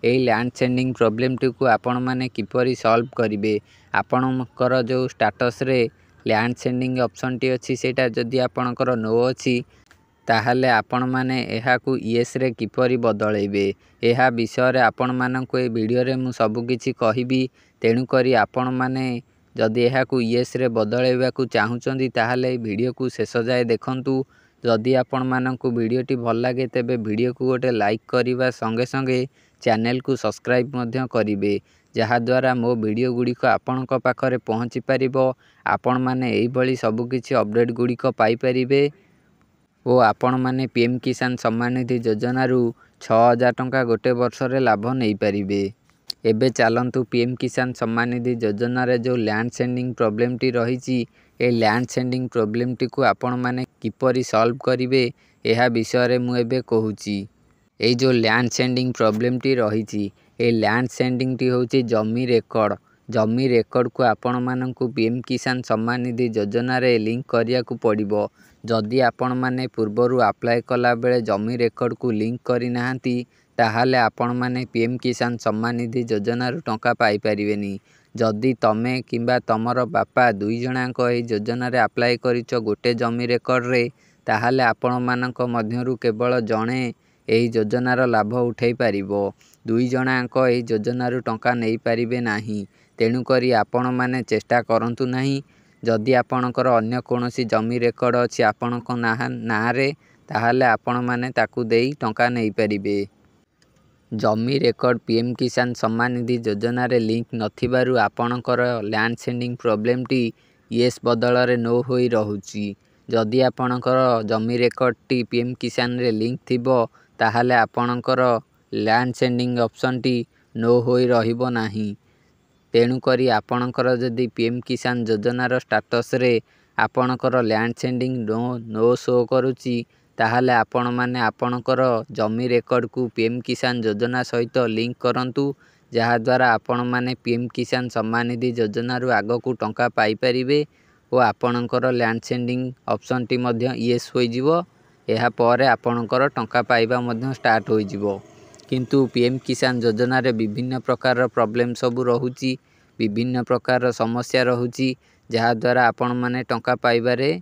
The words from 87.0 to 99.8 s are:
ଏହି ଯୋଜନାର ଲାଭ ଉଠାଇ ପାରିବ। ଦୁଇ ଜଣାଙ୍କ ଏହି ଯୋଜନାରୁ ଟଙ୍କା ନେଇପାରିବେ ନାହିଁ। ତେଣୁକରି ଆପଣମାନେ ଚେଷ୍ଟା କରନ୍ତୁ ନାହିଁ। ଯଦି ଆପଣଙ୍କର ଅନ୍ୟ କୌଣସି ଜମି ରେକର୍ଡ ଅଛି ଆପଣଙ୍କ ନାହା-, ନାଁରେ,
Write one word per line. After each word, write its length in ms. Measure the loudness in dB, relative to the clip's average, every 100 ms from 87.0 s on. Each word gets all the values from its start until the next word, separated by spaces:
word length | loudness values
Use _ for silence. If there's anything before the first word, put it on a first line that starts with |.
| _ _ 0
ଏହି 180 | 2 2
ଯୋଜନାର 520 | 0 0 0 0 2 2
ଲାଭ 260 | 2 0 0
ଉଠାଇ 320 | -2 0 -2
ପାରିବ। 360 | 2 0 0 -2 -2 -2 -6 _ _
ଦୁଇ 220 | -2 0 2
ଜଣାଙ୍କ 460 | 0 0 -2 -2 0 2
ଏହି 160 | 2
ଯୋଜନାରୁ 560 | 0 -2 -2 -4 -2 -4
ଟଙ୍କା 300 | -4 -2 0
ନେଇପାରିବେ 640 | 0 0 -2 -2 -2 -2 -2
ନାହିଁ। 400 | -2 -4 -4 -8 -8 _ _ -2
ତେଣୁକରି 500 | 0 0 0 2 4
ଆପଣମାନେ 640 | 2 2 -2 -2 -2 -2 -2
ଚେଷ୍ଟା 360 | -2 -2 2 0
କରନ୍ତୁ 420 | 2 0 0 -4 -4
ନାହିଁ। 300 | -2 -2 -2 -6 _ _ _
ଯଦି 300 | 0 0 4
ଆପଣଙ୍କର 540 | 2 2 -2 -2 0 2
ଅନ୍ୟ 280 | 2 2 -4
କୌଣସି 400 | -2 -2 -2 -4
ଜମି 320 | 0 0 0 0
ରେକର୍ଡ 360 | -2 0 0 2
ଅଛି 240 | 0 2
ଆପଣଙ୍କ 460 | 0 2 -4 -4 -6 -4
ନାହା-, 420 | -2 -2 -4 -6
ନାଁରେ, 460 | -4 -2 0 0